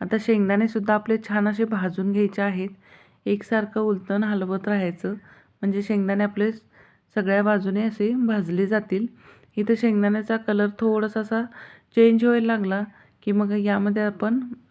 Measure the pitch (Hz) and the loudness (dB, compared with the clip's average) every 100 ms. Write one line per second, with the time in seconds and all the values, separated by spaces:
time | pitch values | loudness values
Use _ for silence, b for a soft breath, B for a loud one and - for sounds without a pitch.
0 | 180 220 220 214 196 202 226 220 202 214 | -4 -2 2 2 4 2 2 0 0 0
1 | 214 220 220 208 208 208 226 208 185 185 | 0 -2 0 0 0 0 -2 -2 -2 -2
2 | 190 202 202 202 202 185 196 - b b | -2 0 0 0 -4 -4 -6 -10 b b
3 | b b 202 202 - 220 208 214 214 196 | b b -4 -4 -2 -2 -2 -2 -2 -2
4 | 190 202 214 202 185 190 208 202 180 175 | -2 -2 0 -2 -2 -4 -2 -2 -2 -4
5 | 185 214 b b b _ 196 196 202 208 | -8 -8 b b b _ -2 -2 -2 0
6 | 196 202 208 202 214 220 _ b b b | 0 0 0 0 -2 -2 _ b b b
7 | _ 214 190 202 208 208 196 196 220 220 | _ -4 2 2 4 2 0 -2 -2 -2
8 | 208 254 226 214 165 175 196 214 214 190 | -2 0 0 0 0 -2 0 0 -2 -4
9 | 233 B B B B - 208 226 233 208 | -4 B B B B -4 0 2 2 4
10 | 202 214 214 226 220 202 208 202 226 214 | 2 0 -2 -4 0 0 0 0 0 0
11 | 214 220 214 226 240 B B B _ 233 | -2 -4 -4 -4 -4 B B B _ 6
12 | 226 226 240 240 226 226 190 196 208 B | 6 6 4 4 2 0 -2 -2 -6 B
13 | B _ - 208 208 208 202 202 202 208 | B _ -2 0 0 0 0 0 0 0
14 | 208 208 214 247 247 - _ | -2 -2 -2 -2 -4 -12 _